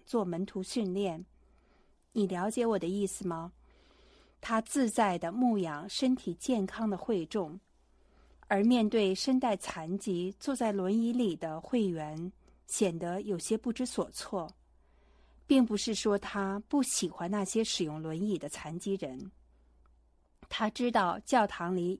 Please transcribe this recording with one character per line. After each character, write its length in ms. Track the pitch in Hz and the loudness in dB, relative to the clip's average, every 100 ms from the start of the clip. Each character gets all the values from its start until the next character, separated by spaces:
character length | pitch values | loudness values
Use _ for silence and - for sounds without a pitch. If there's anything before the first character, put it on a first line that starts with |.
| - | -4
做 180 | 233 | -2
门 220 | 185 170 196 | 0 -2 -4
徒 180 | 196 | -6
训 300 | 190 254 202 | -6 -2 -2
练。 320 | 185 196 160 - _ _ _ _ _ _ _ _ - | -2 -2 -4 -10 _ _ _ _ _ _ _ _ 0
你 80 | 190 | 0
了 240 | 180 196 | 0 -2
解 160 | 226 233 | 0 2
我 140 | 208 | 2
的 80 | 170 | 0
意 180 | 196 196 | 0 -2
思 220 | - 190 | -2 -6
吗？ 240 | 165 170 - _ _ _ _ - - _ _ | -6 -8 -14 _ _ _ _ -20 -20 _ _
他 220 | - 226 | -2 0
自 280 | 226 285 247 | 2 2 2
在 300 | 226 214 175 | 4 2 2
地 100 | 165 | -2
牧 240 | 214 254 214 | 2 4 4
养 320 | 170 147 175 | 0 -4 -8
身 260 | - 262 254 | 0 2 2
体 180 | - 170 | -2 -6
健 300 | - 240 190 | 0 0 0
康 240 | - 220 | -2 -2
的 80 | 190 | -2
会 280 | - 208 160 | -2 -2 -2
众， 340 | 214 165 180 - _ _ _ _ _ _ - - | -4 -4 -8 -18 _ _ _ _ _ _ -18 0
而 160 | 202 | 4
面 240 | 214 247 214 | 6 6 4
对 260 | 226 196 | 4 2
身 240 | 190 - 262 | 2 2 2
带 200 | 262 202 | 2 0
残 400 | - - 160 196 | -4 -8 -4 -4
疾 360 | - 175 180 196 | -2 -2 -2 -4
坐 160 | - 262 | -4 -2
在 160 | 233 | 0
轮 260 | 202 185 220 | 0 2 2
椅 140 | 233 | 2
里 240 | 240 226 160 | 2 0 0
的 240 | 165 156 | -4 -8
会 260 | - 247 202 | -2 0 2
员， 460 | 165 151 156 175 - _ _ - | 0 -4 -6 -8 -10 _ _ -8
显 300 | - 202 165 | 0 0 0
得 240 | 175 180 | -4 -4
有 140 | 208 180 | -4 -4
些 200 | - 220 | -2 -2
不 160 | 240 | -2
知 120 | 226 254 | -4 -4
所 240 | - 170 | -4 -4
措。 380 | - - 196 160 - _ _ _ _ _ _ _ _ - | -6 -8 -6 -8 -12 _ _ _ _ _ _ _ _ 4
并 180 | 269 | 6
不 120 | 233 208 | 6 4
是 180 | - | 0
说 240 | 214 220 202 | 0 2 2
他 400 | - 202 196 202 - | 0 -4 -2 -4 0
不 120 | 294 | 2
喜 280 | 254 - 175 | 2 0 -2
欢 200 | - 175 | -2 -2
那 140 | 208 | -2
些 180 | 190 220 | 0 0
使 220 | 226 - | 0 0
用 180 | 165 151 | -2 -4
轮 160 | 160 160 | -6 -4
椅 200 | 208 175 | -2 -2
的 100 | 143 | -4
残 320 | - 151 165 | -8 -8 -6
疾 160 | 196 196 | -4 -4
人， 340 | 143 127 190 - _ _ _ _ _ _ _ _ _ _ - | -4 -8 -14 -18 _ _ _ _ _ _ _ _ _ _ -12
他 220 | - 220 | -2 -2
知 200 | - 240 | 0 2
道 300 | 233 180 180 | 4 2 0
教 260 | - 254 208 | 2 4 4
堂 300 | - 170 185 | 0 -2 0
里 240 | 175 190 | 0 -2